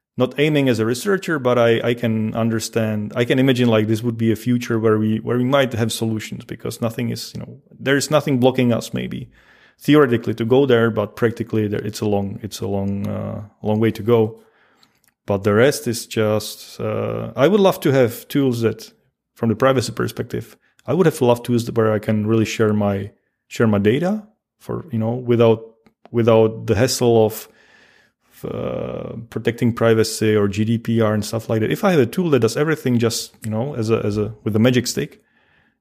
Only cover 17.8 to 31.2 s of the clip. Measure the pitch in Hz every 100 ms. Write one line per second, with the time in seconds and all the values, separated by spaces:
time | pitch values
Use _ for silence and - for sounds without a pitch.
17.8 | 156 135 117 - - 147 135 120 113 -
18.8 | - _ _ _ _ - 113 104 135 135
19.8 | 117 117 117 - 117 117 - - _ _
20.8 | - 170 170 - 120 117 - 120 117 113
21.8 | 110 107 - 107 104 113 104 - 107 107
22.8 | 101 98 101 _ _ _ _ - 113 101
23.8 | 104 135 175 214 - _ _ _ - 120
24.8 | - 110 110 123 120 117 117 110 - _
25.8 | _ _ - 117 113 113 110 113 113 101
26.8 | 127 - 120 113 107 - - _ _ _
27.8 | _ _ _ _ _ _ - - - -
28.8 | - - - 120 117 123 117 117 123 117
29.8 | 117 110 107 - 110 107 101 98 110 117
30.8 | 120 113 107 107